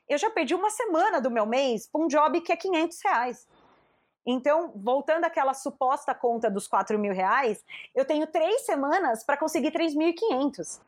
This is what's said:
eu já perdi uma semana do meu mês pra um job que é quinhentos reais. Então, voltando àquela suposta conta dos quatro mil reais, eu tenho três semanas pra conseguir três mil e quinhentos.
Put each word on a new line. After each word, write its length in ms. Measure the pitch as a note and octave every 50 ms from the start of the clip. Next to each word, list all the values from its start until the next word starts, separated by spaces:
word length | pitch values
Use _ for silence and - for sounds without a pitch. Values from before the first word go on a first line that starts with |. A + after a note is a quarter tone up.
| _ -
eu 80 | C#4+
já 140 | D4 G4 A4
perdi 240 | A4 - D4+ A#3 E4+
uma 160 | F4+ G4 G#4+
semana 500 | G#4+ - B4 G#4+ D#4+ D#4+ F#4+ A4 F#4+ D4
do 100 | A3+ C4
meu 140 | A#3 A3+ G#3+
mês 420 | A3 A#3+ C4+ C#4 C4 A3+ G3 -
pra 140 | - - D4+
um 80 | D#4+ E4
job 320 | C4+ D4+ D4 D4+ C#4 E4+
que 100 | E4+ -
é 60 | E4+
quinhentos 440 | E4+ - F#4+ F4+ D#4 D#4+ D#4+ - - -
reais. 420 | G4+ D#4+ A#3 - B3+ - - - _ _ _ _ _ _ _ _ _ _ _ _ _ _ _ _
Então, 460 | A#3 B3+ B3+ B3+ C#4+ D4+ E4 F4 D4 A3
voltando 500 | G3+ F#3+ A#3+ B3+ C#4+ - D#4+ D#4 E4+ E4+
àquela 300 | E4 E4 D#4+ C4+ C4+ C4
suposta 580 | - - C#4+ - - C4 B3+ C#4 C#4 - C#4 C4
conta 360 | - - A#3+ A#3 A3+ A#3 G#3+
dos 160 | G3 G3+ -
quatro 320 | - - G3+ G#3+ - G#3+ G#3
mil 140 | G#3 G3+
reais, 520 | F#3+ F#3+ F#3 F#3+ A3+ C4+ C#4 A3 - - - - - - - - -
eu 100 | B3+ C4+
tenho 220 | C#4 D4+ D4+ D#4
três 360 | D#4 - E4+ D#4+ F#4 A4 C5+
semanas 600 | - - E4+ C#4+ C4+ C#4+ E4 G4 E4+ D#4+ E4+ E4
pra 140 | - - C#4
conseguir 340 | C#4 D#4+ D4+ - D#4+ B3 D#4
três 240 | D#4 D#4+ E4+ D#4+ C#4+
mil 140 | D4+ D#4+ F4
e 60 | E4+
quinhentos. 680 | E4+ A4 A4 C4+ B3+ C#4+ C4+ - F3+ D#3 - - - _